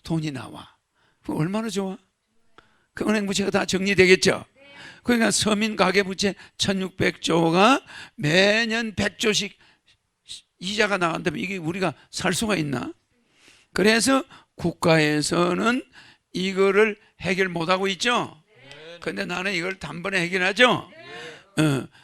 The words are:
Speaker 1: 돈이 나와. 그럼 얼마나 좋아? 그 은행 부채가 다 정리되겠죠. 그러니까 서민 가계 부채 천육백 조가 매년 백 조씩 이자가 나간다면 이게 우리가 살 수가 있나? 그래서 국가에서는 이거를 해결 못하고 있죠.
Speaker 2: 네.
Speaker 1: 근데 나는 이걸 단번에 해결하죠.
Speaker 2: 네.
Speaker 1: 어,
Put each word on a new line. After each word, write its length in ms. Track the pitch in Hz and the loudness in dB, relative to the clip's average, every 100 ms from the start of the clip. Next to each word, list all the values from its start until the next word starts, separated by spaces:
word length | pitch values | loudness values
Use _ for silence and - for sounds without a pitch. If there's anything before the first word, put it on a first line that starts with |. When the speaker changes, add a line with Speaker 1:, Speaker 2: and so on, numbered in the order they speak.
Speaker 1:
돈이 260 | - 165 156 | -4 -2 -2
나와. 460 | 127 101 - - _ _ _ _ _ | -8 -12 -16 -20 _ _ _ _ _
그럼 180 | - - | -6 -4
얼마나 280 | 160 214 226 | -2 -4 -4
좋아? 300 | 190 190 190 _ _ _ _ _ - _ _ _ | -4 -6 -8 _ _ _ _ _ -20 _ _ _
그 160 | - - | -4 0
은행 180 | 214 196 | 0 0
부채가 240 | 196 196 | -2 0
다 160 | 196 190 | 0 0
정리되겠죠. 800 | 185 196 185 185 185 180 107 - _ - - - - | -2 2 4 6 6 4 0 -6 _ -20 -20 -20 -8
그러니까 280 | - 240 208 | 0 2 2
서민 460 | - 208 208 214 208 | 0 0 0 0 2
가계 280 | 185 196 | 2 2
부채 300 | 190 190 202 - - - | 0 -2 -4 -4 -12 -4
천육백 640 | - 190 185 - 185 - | -2 -2 -4 -2 -2 -2
조가 640 | - 165 165 175 220 285 - - - | 0 2 4 4 4 4 -2 -18 -18
매년 800 | - 147 180 202 220 226 226 226 | -4 2 4 4 2 0 -2 -4
백 240 | 196 202 - | -4 -4 0
조씩 400 | 226 180 196 - _ _ _ _ _ _ - - _ _ | 0 0 -2 -10 _ _ _ _ _ _ -20 -20 _ _
이자가 400 | 180 214 208 196 | -6 0 0 2
나간다면 420 | 170 165 165 147 | 0 0 -4 -4
이게 160 | 185 190 | -6 -6
우리가 380 | 156 185 180 - _ | -6 -2 -4 -4 _
살 220 | - 185 | -4 -2
수가 240 | 165 220 185 | 0 0 -2
있나? 360 | 147 123 320 - _ _ _ _ _ _ _ | -2 -4 -6 -12 _ _ _ _ _ _ _
그래서 520 | - 208 226 214 269 - - _ - | 2 4 4 4 2 0 -14 _ -6
국가에서는 1300 | 170 - 175 160 151 151 147 165 175 180 220 262 - - - _ _ | -6 0 2 4 4 0 0 0 0 2 0 0 -6 -20 -20 _ _
이거를 680 | 170 190 190 196 196 220 202 _ _ | -6 -2 2 2 4 2 0 _ _
해결 280 | 175 185 190 | -4 -2 -2
못하고 400 | 170 165 185 196 | -2 0 0 0
있죠. 520 | 175 240 233 127 - _ | -2 0 0 -2 -10 _
Speaker 2:
네. 520 | _ - - 160 170 | _ -20 -20 -20 -10
Speaker 1:
근데 240 | 180 196 | -8 -6
나는 280 | 180 175 190 | -6 -6 -4
이걸 260 | 180 185 190 | -2 -4 -6
단번에 420 | 151 165 190 190 | -10 -8 -4 -2
해결하죠. 680 | 170 185 180 196 247 143 - - - - - - - - | 0 0 -2 2 2 2 -4 -18 -18 -16 -16 -18 -6 0
Speaker 2:
네. 60 | |
Speaker 1:
어, 260 | 156 131 - - | 2 2 -4 -16